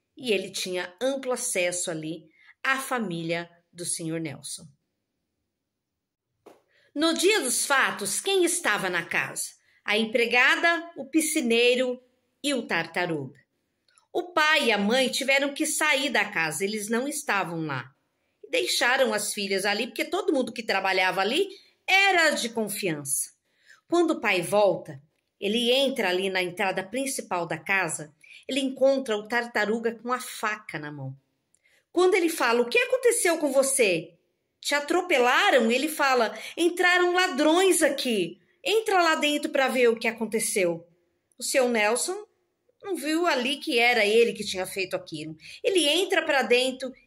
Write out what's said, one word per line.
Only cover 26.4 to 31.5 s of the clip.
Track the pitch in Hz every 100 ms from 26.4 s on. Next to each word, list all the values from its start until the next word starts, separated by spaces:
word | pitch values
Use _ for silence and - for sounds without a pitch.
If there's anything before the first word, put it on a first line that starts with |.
entrada | 180 180 196 185
principal | 190 247 269 - - 180 165
da | 160
casa, | 180 190 170 - 147 _ - - -
ele | 262
encontra | 269 262 269 269 247 208
o | 208
tartaruga | 240 233 226 202 233 226 226
com | 240
a | 247
faca | - - 214 214 - 156
na | 147
mão. | 147 135 135 _ _ _